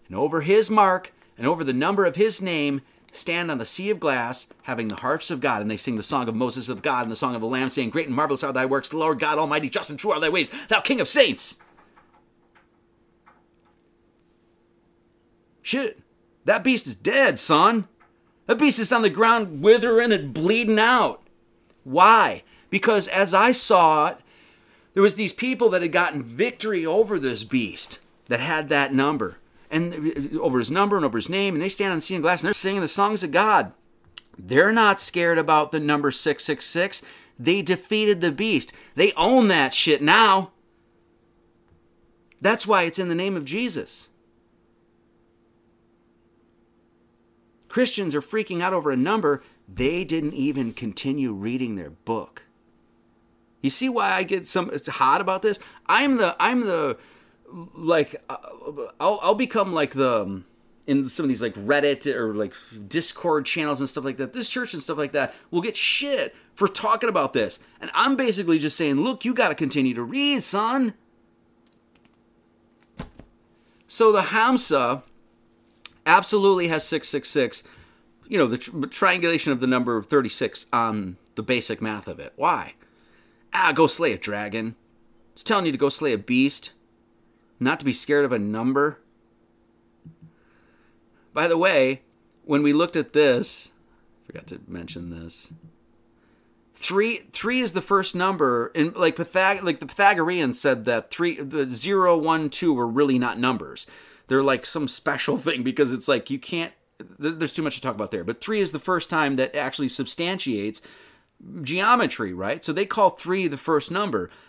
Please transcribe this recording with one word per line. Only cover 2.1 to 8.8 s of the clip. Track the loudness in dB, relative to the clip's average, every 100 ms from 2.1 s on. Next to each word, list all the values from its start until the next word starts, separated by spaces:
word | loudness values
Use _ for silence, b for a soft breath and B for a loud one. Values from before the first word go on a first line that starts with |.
| 2
his | 0 0
name, | -4 -2 -2 -4 b b b
stand | -10 -6 -4 -4
on | -4
the | -4
sea | -4 -4
of | -2
glass, | 0 -2 -2 -6 -10 -14
having | -8 -6 -6
the | -4
harps | -4 -4 -4
of | -4
God, | -2 -2
and | -4
they | -4
sing | -4 -4
the |
song | -4 -4 -4
of |
Moses | -2 -4 -4 -8
of | -6
God, | -2 -2
and | -2
the | -4
song | -4
of | -4
the | -4
Lamb, | -2 -2
saying, | -2 -2
'Great | -4 -4
and |
marvelous | -2 -2 -2
are | -2
thy | -2 0
works, | -2